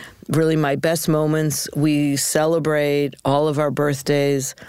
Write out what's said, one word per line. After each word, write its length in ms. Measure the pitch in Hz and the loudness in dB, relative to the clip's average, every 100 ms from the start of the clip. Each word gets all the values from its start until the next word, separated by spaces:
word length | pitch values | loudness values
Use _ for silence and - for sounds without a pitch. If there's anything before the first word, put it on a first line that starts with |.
| - - - | -20 -18 -4
really 280 | 139 160 160 | 0 2 2
my 180 | 147 | 0
best 340 | 139 160 165 - | 0 -2 -2 0
moments, 600 | 156 156 156 156 143 - 147 | 0 2 0 0 -4 -6 -2
we 400 | 151 147 147 139 | 0 2 0 0
celebrate 960 | - 156 156 165 151 151 147 143 143 - | 0 0 2 2 0 0 2 0 -2 -4
all 220 | - 139 156 | 0 2 2
of 140 | 147 | 0
our 100 | 151 | -2
birthdays, 840 | 135 147 139 - 147 143 139 131 - | 0 -2 -2 -2 0 2 0 -4 -10